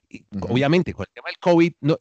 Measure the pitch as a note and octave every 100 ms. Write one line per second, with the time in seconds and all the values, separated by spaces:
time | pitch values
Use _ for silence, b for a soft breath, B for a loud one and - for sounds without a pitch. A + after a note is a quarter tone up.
0 | b - _ G2 F2+ A#2 C#3 F3 E3+ F2+
1 | F#2+ - E3 F3 F#3 E3+ E3+ - C#3+ E3